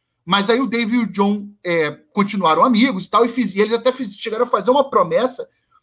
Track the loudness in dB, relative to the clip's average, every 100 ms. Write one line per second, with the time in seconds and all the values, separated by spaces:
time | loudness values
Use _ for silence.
0 | _ _ -2 0 2 2 0 -2 -2 0
1 | -2 0 0 0 -6 -10 -2 0 -2 -4
2 | _ -2 -2 0 2 4 4 4 2 0
3 | -2 0 2 0 -2 0 0 0 -2 -2
4 | -6 -10 -8 -4 -2 0 2 2 2 0
5 | 0 0 -2 -4 -14 _ _ _